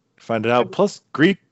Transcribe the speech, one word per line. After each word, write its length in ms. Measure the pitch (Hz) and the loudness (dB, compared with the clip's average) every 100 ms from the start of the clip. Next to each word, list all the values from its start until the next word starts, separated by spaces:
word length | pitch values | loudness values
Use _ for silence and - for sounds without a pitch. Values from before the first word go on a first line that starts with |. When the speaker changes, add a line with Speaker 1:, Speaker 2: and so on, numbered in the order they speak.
| _ _ | _ _
Speaker 1:
find 280 | - 113 110 | -6 -4 0
it 60 | |
out. 140 | 123 185 | 0 0
Speaker 2:
I 40 | |
Speaker 1:
Plus, 320 | - 202 - _ | 0 -2 -4 _
Greek, 240 | - 175 196 _ | 0 2 0 _